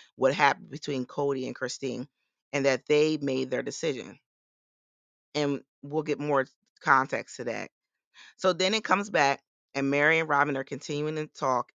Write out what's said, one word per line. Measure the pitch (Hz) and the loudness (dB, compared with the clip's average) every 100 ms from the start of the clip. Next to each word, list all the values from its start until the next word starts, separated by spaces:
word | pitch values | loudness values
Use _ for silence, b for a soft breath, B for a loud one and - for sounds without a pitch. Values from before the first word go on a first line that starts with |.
| B - | B 0
what | 131 | 2
happened | 156 143 - 117 | 4 4 2 -6
between | 135 - 135 | -12 -6 -6
Cody | 123 - 143 135 123 | -6 -4 -2 -2 -6
and | |
Christine | - 123 - 135 117 - _ _ _ _ | -8 -8 -6 -6 -6 -10 _ _ _ _
and | 143 | 0
that | 135 127 - | 2 2 2
they | 147 156 151 | 4 4 0
made | 143 131 131 | -2 -2 -2
their | 123 | -4
decision. | 123 - 165 127 95 - _ _ _ _ _ _ _ _ _ _ _ | -4 -6 -4 -6 -10 -16 _ _ _ _ _ _ _ _ _ _ _
And | 147 143 139 - _ | -2 -2 -2 -8 _
we'll | 143 156 | -6 -4
get | 151 143 | -2 -2
more | 147 139 127 _ _ _ | 0 0 0 _ _ _
context | 160 135 135 110 - - | 4 4 4 -4 -6 -10
to | |
that. | 120 107 - _ _ _ _ - B B | -8 -8 -10 _ _ _ _ -20 B B
So | 185 | 0
then | 170 185 | 2 0
it | 214 | 0
comes | - 196 202 | 0 0 0
back, | 170 139 139 _ _ _ | 2 2 2 _ _ _
and | 139 139 | -4 0
Mary | 143 147 160 | 2 4 2
and | 156 | 2
Robin | 143 147 135 | 2 2 -2
are | |
continuing | 131 147 - 147 151 156 | -6 -8 -6 -4 -4 -6
to | 156 | -8
talk, | - 139 123 - | -4 0 0 -2